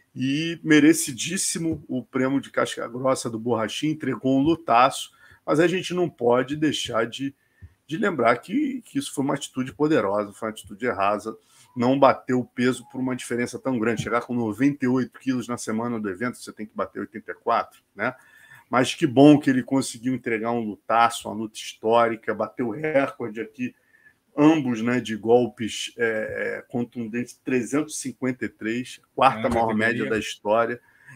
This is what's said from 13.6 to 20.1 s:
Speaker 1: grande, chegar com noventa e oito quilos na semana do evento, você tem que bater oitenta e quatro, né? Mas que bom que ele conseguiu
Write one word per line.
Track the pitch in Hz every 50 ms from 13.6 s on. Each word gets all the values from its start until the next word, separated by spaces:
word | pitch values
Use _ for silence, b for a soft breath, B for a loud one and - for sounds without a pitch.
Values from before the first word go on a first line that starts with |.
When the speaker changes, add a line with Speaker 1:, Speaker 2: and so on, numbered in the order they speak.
| - 131 131 117
Speaker 1:
grande, | 110 117 110 107 101
chegar | 101 113 120
com | - - 120
noventa | 120 117 107 98 104 139 143 139 - 131
e |
oito | 123 127 131 120 - _ -
quilos | - 131 127 123 107
na | 117 120
semana | 113 - - 110 110 117 120 117 110
do | 104
evento, | 98 90 92 120 123 -
você | - - 104 -
tem | - 107
que | - -
bater | 98 95 - - 104
oitenta | 104 - - 110 - -
e | -
quatro, | - - 120 117 104 - - _ - _ _ _
né? | 98 107 127 - b b b b b b b b b b -
Mas | 117 123 131 - -
que | - 170
bom | 139 117 135 143 151 147 143
que | - 139
ele | 127 127 -
conseguiu | - 135 135 117 - - 113 113 131